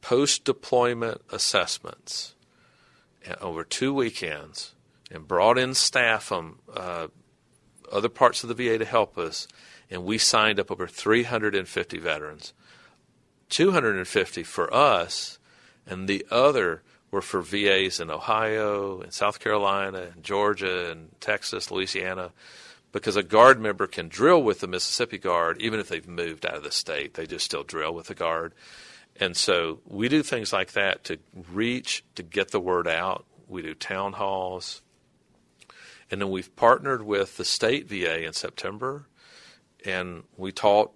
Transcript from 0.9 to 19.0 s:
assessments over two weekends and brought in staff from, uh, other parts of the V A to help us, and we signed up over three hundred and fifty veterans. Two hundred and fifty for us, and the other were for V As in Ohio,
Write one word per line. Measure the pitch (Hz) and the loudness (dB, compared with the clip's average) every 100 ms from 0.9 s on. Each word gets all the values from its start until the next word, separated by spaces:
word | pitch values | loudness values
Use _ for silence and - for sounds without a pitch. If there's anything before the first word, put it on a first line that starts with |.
| 120 113 - _ | 0 -4 -6 _
assessments | 104 - 101 87 - - - - - - _ _ _ _ _ _ _ _ _ - 87 | -4 2 2 0 -4 -10 -16 -12 -12 -12 _ _ _ _ _ _ _ _ _ -14 -10
over | 95 82 | -8 -8
two | 80 - 131 | -8 -4 -2
weekends | 139 117 - 85 76 78 78 - _ _ _ - | 0 -2 -4 -8 -8 -12 -16 -16 _ _ _ -18
and | 87 78 | -18 -2
brought | 90 104 123 | 4 6 4
in | 127 | 2
staff | 131 - - 120 110 | 2 2 2 2 2
from, | - 95 82 - - | -2 -6 -6 -16 -14
uh, | 101 92 85 80 _ _ _ _ _ _ _ - | -10 -8 -8 -10 _ _ _ _ _ _ _ -6
other | 101 113 | -2 -2
parts | - 127 - | 4 4 4
of | 117 | -6
the | |
V | 117 123 | -2 0
A | 113 | 0
to | |
help | 110 123 101 - | 2 2 0 -2
us, | 82 - - - - - _ | -6 -6 -12 -18 -20 -20 _
and | 90 | -8
we | 90 110 | -4 0
signed | - 117 107 101 | 4 4 4 2
up | 92 | -2
over | 92 90 | -4 -8
three | - 104 113 | -4 2 2
hundred | 117 117 107 98 | 2 0 0 -2
and | 92 | -2
fifty | - 90 85 | -4 -4 -6
veterans. | 82 76 76 76 - _ _ - - _ _ _ _ _ _ | -4 -4 -6 -14 -18 _ _ -20 -20 _ _ _ _ _ _
Two | - 180 | 2 4
hundred | 180 120 95 | 4 2 0
and | 92 | 0
fifty | 107 90 - | 0 0 -4
for | 82 - 104 | -8 -4 0
us, | 123 143 98 85 - - - _ _ _ _ | 4 4 4 0 -6 -10 -14 _ _ _ _
and | - 92 95 | -12 -8 -2
the | 98 - | -2 0
other | 117 139 131 90 80 _ _ _ | 4 4 4 0 -2 _ _ _
were | 98 | -6
for | - 98 | -2 -4
V | 80 101 101 | -2 0 4
As | 95 95 - | 4 2 -4
in | 82 | -6
Ohio, | 78 - 110 110 110 107 104 98 92 | -6 -2 0 0 -2 -2 -2 -4 -8